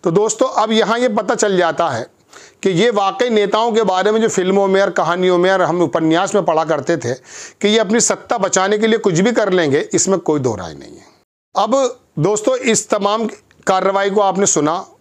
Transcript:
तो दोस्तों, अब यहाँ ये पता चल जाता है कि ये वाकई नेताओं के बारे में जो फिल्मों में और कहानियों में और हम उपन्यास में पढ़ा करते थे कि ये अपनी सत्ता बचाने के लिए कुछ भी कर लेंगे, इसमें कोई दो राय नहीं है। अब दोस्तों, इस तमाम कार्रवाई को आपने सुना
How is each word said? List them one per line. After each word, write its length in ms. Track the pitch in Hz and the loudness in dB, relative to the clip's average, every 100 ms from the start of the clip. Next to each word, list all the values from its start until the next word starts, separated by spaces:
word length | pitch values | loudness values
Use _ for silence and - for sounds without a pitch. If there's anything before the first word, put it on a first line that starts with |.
तो 80 | 185 | 2
दोस्तों, 360 | 170 214 - 262 | 2 0 0 -2
अब 240 | 254 220 | 0 0
यहाँ 280 | 220 196 233 | 2 2 0
ये 100 | 247 | 0
पता 260 | 214 208 240 | -2 -2 0
चल 220 | 214 185 | 0 2
जाता 320 | 170 151 170 | 0 0 -2
है 180 | 120 - _ _ - - _ | -2 -8 _ _ -20 -20 _
कि 60 | 196 | -2
ये 200 | 170 233 | 2 2
वाकई 400 | 208 196 185 247 | 2 -2 0 0
नेताओं 420 | 220 202 214 233 | 2 0 0 0
के 120 | 220 | 0
बारे 280 | 214 185 190 | 0 0 0
में 100 | 220 | 0
जो 60 | 220 | 0
फिल्मों 400 | 214 180 196 196 | 0 0 2 2
में 140 | 190 | 2
और 80 | 196 | 2
कहानियों 480 | 190 160 175 185 180 | 0 -2 0 2 2
में 140 | 180 | 2
और 100 | 190 | 2
हम 200 | 165 175 | 0 0
उपन्यास 540 | 165 165 160 160 190 208 | 0 0 0 0 0 0
में 100 | 180 | 0
पढ़ा 180 | 156 | 0
करते 340 | 156 156 127 165 | 0 -2 -2 -4
थे 160 | 120 131 - - - _ | -2 -8 -10 -20 -20 _
कि 60 | 202 | 0
ये 120 | 220 | 2
अपनी 200 | 202 233 | 2 0
सत्ता 380 | - 302 - 240 | 0 -2 -4 -2
बचाने 400 | 190 190 190 208 | 0 0 0 0
के 100 | 226 | 2
लिए 100 | 220 | 2
कुछ 220 | 214 165 | 2 2
भी 120 | 202 | 2
कर 200 | 240 208 | 2 0
लेंगे, 360 | 185 160 139 214 | 2 2 0 0
इसमें 260 | 175 - 190 | -2 0 -2
कोई 200 | - 151 | 0 -2
दो 160 | 127 104 | -2 -4
राय 180 | 87 | -10
नहीं 240 | 73 - - | -14 -20 -20
है। 180 | - _ _ _ _ - | -20 _ _ _ _ -4
अब 420 | 214 269 254 240 _ - | 0 0 -2 -6 _ -2
दोस्तों, 360 | 156 208 208 254 | -2 0 -2 -2
इस 340 | 254 214 - | 0 -2 -2
तमाम 380 | 214 202 220 233 - _ _ - | -2 0 -2 -4 -8 _ _ -2
कार्रवाई 420 | 190 190 196 202 | 0 0 0 0
को 120 | 202 | 2
आपने 240 | 196 185 196 | 0 2 0
सुना 400 | - 151 175 - - | 0 0 -2 -8 -20